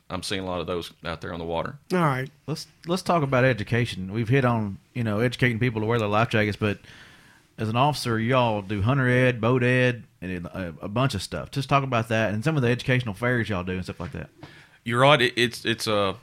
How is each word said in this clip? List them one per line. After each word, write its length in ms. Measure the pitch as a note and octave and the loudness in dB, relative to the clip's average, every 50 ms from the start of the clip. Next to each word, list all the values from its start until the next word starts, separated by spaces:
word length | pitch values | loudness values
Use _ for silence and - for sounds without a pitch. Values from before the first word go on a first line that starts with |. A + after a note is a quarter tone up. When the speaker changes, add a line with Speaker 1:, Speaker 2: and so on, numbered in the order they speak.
| _ - | _ -10
Speaker 1:
I'm 120 | F2+ F#2 - | -10 -8 -6
seeing 200 | - G#2 F#2+ F#2+ | -6 -6 -6 -4
a 40 | |
lot 140 | F#2 F2+ F2 | -4 -4 -4
of 60 | E2 | -4
those 260 | F#2 F#2 E2+ E2 - - _ - | -4 -4 -4 -6 -8 -12 _ -10
out 160 | E2+ E2 D#2+ - | -10 -8 -8 -8
there 100 | F#2 F2 | -10 -10
on 60 | E2+ | -8
the 60 | E2+ | -6
water. 320 | E2+ E2 E2 - - - - _ - F3+ | -4 -4 -4 -4 -6 -8 -12 _ -4 0
Speaker 2:
All 60 | F3+ | 2
right. 300 | E3 D3+ C3 B2+ C3+ C3+ - _ _ | 2 2 2 -2 -4 -8 -12 _ _
Speaker 3:
Let's, 200 | - D#3+ D#3+ - - _ _ - | -8 -8 -8 -10 -14 _ _ -6
let's 160 | D#3+ F3 F#3+ - | -4 -4 -2 0
talk 200 | - F3+ E3+ C#3+ | 0 2 2 2
about 220 | C3+ C3+ B2 B2+ | 2 2 4 4
education. 680 | C3 B2 G2+ G2+ - A#2 A#2 B2 - G2 F#2 F#2 F#2+ G2 | 4 2 2 0 0 0 0 0 0 -4 -6 -8 -6 -4
We've 160 | A#2 A#2 G#2 | -4 0 2
hit 160 | C3 C#3 B2+ | 2 4 4
on, 340 | B2 A#2 A2+ G#2+ G2+ G2 - - _ - | 4 2 0 0 -2 -6 -8 -14 _ -8
you 80 | B2 A#2 | -4 -2
know, 160 | A2+ G#2 G#2 | -2 0 0
educating 380 | A#2+ B2 A#2+ - C3 B2 A#2+ G#2 | 0 0 0 0 0 0 2 0
people 220 | A#2+ B2+ A2 A2 | 0 -2 0 -2
to 60 | G#2+ | -2
wear 120 | A2 A#2+ A#2+ | 0 0 0
their 100 | G#2+ G2+ | 0 2
life 200 | G#2 G#2+ A#2 - | 2 2 2 2
jackets, 280 | - A2 G#2 G#2 G2 | 2 2 2 0 0
but 220 | - G#2+ G#2 G2 F#2+ - - - - - - - - - - - _ _ _ _ - | 0 0 -2 -2 -2 -6 -16 -20 -20 -20 -20 -20 -20 -20 -20 -20 _ _ _ _ -6
as 100 | A2+ G#2+ | -4 -2
an 80 | A2 | 0
officer, 440 | A#2+ C3+ D3+ C#3+ - - B2 A2+ A2 | 2 2 2 2 0 -2 -2 -2 0
y'all 400 | A2 A#2 C3 C3 B2 A2+ G#2+ G#2 | 0 2 2 2 2 2 0 -2
do 220 | G2 F#2 G#2+ G2+ F#2+ | -2 -4 -2 0 2
hunter 260 | A#2+ C#3 C#3 B2+ B2 | 2 2 4 4 4
ed, 320 | B2 B2+ B2+ B2+ B2 A#2 | 4 4 4 4 2 2
boat 220 | G#2+ A#2 B2+ B2+ B2 | 2 2 2 4 4
ed, 420 | B2 B2+ B2+ B2+ B2 A#2+ A2 - - _ _ | 4 4 4 4 2 0 -2 -6 -16 _ _
and 260 | F2 F2+ F#2 F2 E2+ | -8 -8 -6 -6 -8
a, 280 | - - F#2 F#2 F2 D#2 - - | -8 -8 -8 -8 -8 -8 -10 -10
a 60 | F#2+ | -6
bunch 260 | G#2 A#2+ C3+ - - | -2 0 0 0 0
of 80 | F#2 - | -2 -6
stuff. 280 | - F#2 D#2+ C2+ - | -6 -8 -8 -8 -6
Just 180 | - C#3 C3 - | -6 -8 -2 0
talk 140 | C#3+ C#3 C3+ | 0 0 0
about 240 | C3+ B2 A2+ A2+ - | 0 0 -2 0 0
that 260 | A2+ A2 A2 F#2+ G2+ | 0 0 0 0 -2
and 100 | G#2+ A2 | -2 -2
some 100 | D#3 D#3+ | 0 0
of 60 | D3 B2 | 2 2
the 60 | A#2 | 2
educational 460 | B2 A#2+ - C3+ B2+ B2+ A#2+ A#2 F#2+ | 0 0 0 0 0 0 0 -2 -4
fairs 340 | - A#2+ B2 B2+ A#2+ A2 G#2+ | -4 -2 0 0 0 0 -2
y'all 160 | G#2 F2 F2+ | -2 -4 -4
do 80 | F#2 F#2 | -4 -4
and 120 | F#2 F2+ | -6 -6
stuff 140 | - - - | -8 -10 -10
like 120 | F2+ - - | -10 -10 -10
that. 160 | F2 D2+ - _ - - - - - - - - _ _ | -10 -12 -12 _ -20 -20 -20 -20 -20 -20 -20 -20 _ _
Speaker 1:
You're 160 | A#2 A#2 B2 | -2 2 4
right. 200 | C3 C#3 D3+ D3 | 6 6 6 6
It, 120 | B2 - - | 4 2 2
it's, 280 | A2 A#2+ A#2 - - - | 2 0 0 0 -4 -4
it's 220 | A2+ A#2 - - | -4 -4 -2 -2
a, 300 | A2+ G#2+ G#2 G2+ F#2+ F#2+ A2 | 0 0 0 0 0 -2 -6